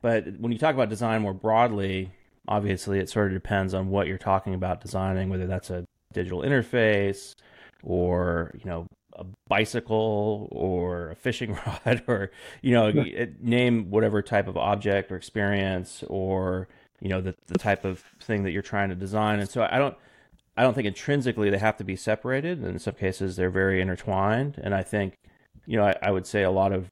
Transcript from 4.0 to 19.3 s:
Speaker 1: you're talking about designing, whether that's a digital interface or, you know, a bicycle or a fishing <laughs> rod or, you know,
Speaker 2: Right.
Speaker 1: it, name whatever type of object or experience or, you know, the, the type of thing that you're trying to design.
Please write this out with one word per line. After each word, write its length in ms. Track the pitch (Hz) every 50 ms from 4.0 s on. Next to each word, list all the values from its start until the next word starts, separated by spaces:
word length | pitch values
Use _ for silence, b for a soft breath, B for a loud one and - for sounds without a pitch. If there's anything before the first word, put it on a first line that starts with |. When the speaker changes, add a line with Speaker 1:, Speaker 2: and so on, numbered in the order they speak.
| 98
Speaker 1:
you're 120 | 78 92 92
talking 360 | - - 95 95 - - 95
about 260 | 90 92 92 90 -
designing, 480 | - 95 - 98 95 95 95 92 95 95
whether 180 | 95 92 92
that's 240 | 92 95 92 - -
a 140 | 92 90 87 - _ _ _ _ -
digital 300 | - 92 90 92 87 71
interface 920 | 120 143 135 110 - - 123 113 110 107 101 101 98 98 - - - - B B B B B B B B B -
or, 720 | - 92 90 87 90 90 90 90 87 85 85 85 - - -
you 60 | -
know, 220 | 95 87 82 85 90 _ _ _ _ -
a 100 | - 87 92 98 _ _ -
bicycle 1000 | - 101 110 104 - 123 113 - 110 110 110 110 107 104 104 107 107 104 104 - -
or 580 | - - 95 92 90 87 90 90 87 87 78
a 60 | 82
fishing 420 | - - 131 113 - 127 107 98 - -
<laughs> 40 |
rod 360 | - 101 - - 113 120 117 -
or, 240 | - 123 101 98 95 B B B B B B
you 120 | B 135 123
know, 200 | 120 110 107 107
Speaker 2:
Right. 220 | 120 117 92 -
Speaker 1:
it, 280 | - 120 120 - - -
name 480 | 120 117 123 123 123 120 113 107 90
whatever 300 | 98 107 110 110 104 104
type 260 | 98 - - 104 98
of 100 | 95 92
object 540 | 87 - 92 104 101 101 101 98 98 95 -
or 60 | 92
experience 880 | 90 - - _ 110 104 101 101 101 98 95 95 90 92 - - - - -
or, 600 | - 95 95 95 95 95 92 92 92 92 92 b b b b b b _
you 80 | - 95
know, 120 | 95 92
the, 140 | 90 92 90 _ _
the 120 | - 90 90
type 260 | - 110 101 95 -
of 200 | 98 90 87 - - _ _
thing 220 | - - 113 104 98
that 80 | 95
you're 120 | 85 98 98
trying 280 | - - 104 101 95
to 40 | 92
design. 460 | 90 95 95 101 107 107 107